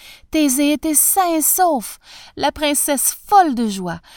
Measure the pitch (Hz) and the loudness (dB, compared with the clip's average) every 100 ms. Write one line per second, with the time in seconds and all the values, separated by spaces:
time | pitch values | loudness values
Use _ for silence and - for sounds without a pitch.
0 | - - - 320 294 254 285 302 320 294 | -20 -20 -6 0 0 2 0 0 0 0
1 | - - 349 320 - - 359 269 - - | 0 2 0 0 0 2 2 0 -4 -16
2 | - - - - 277 - 294 294 - 277 | -20 -20 -18 -4 -4 -2 -2 -2 -2 -2
3 | - - - 403 339 240 226 196 180 170 | -2 -6 2 4 4 2 -2 -4 -8 -10
4 | - | -14